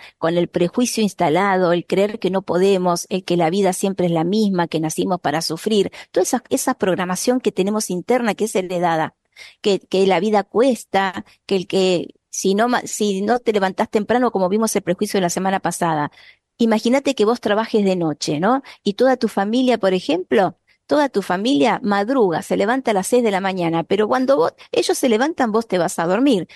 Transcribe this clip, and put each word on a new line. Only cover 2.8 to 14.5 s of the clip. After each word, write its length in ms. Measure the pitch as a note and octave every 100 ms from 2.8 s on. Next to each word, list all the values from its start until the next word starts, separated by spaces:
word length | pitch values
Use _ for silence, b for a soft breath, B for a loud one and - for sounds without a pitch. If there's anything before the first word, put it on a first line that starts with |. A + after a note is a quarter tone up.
| F3+ E3+ -
el 160 | F#3
que 120 | - F3
la 140 | D#3+
vida 220 | G3 F#3+
siempre 340 | F3+ G3 F#3 F3+
es 60 |
la 100 | E3
misma, 460 | E3+ A3 G3+ F3+ E3
que 100 | D#3+
nacimos 400 | D#3 - F#3+ F3+
para 220 | C#3+ D3+
sufrir, 480 | - D#3+ G#3+ G#3+ F3+ B B
toda 100 | F4
esa, 220 | F#4 A#3+ -
esa 260 | C4 -
programación 680 | B3+ F#3+ F3+ F3+ F3+ - B3
que 100 | G#3
tenemos 400 | - F#3+ G#3+ -
interna 440 | F3+ - B3 A#3
que 100 | -
es 100 | A3
heredada, 640 | G3 F3+ F3+ F3 D#3+ D3+ - _ B B B
que, 180 | G#3+ F#3
que 260 | - F#3+ F#3+
la 140 | E3+
vida 240 | G#3+ G#3
cuesta, 800 | F#3+ G3+ C4+ A3+ - G3 G3 F3 - b
que 120 | - G3
el 100 | -
que 480 | G3 F#3 F3 - - _
si 240 | - F#3+
no 140 | G3+ A#3+
ma-, 140 | B3
si 360 | - - G#3 F#3+
no 200 | G#3 B3
te 120 | A#3
levantás 380 | G#3 F#3+ - A3
temprano, 400 | A3 G#3 B3 B3
como 180 | F#3+
vimos 280 | F3+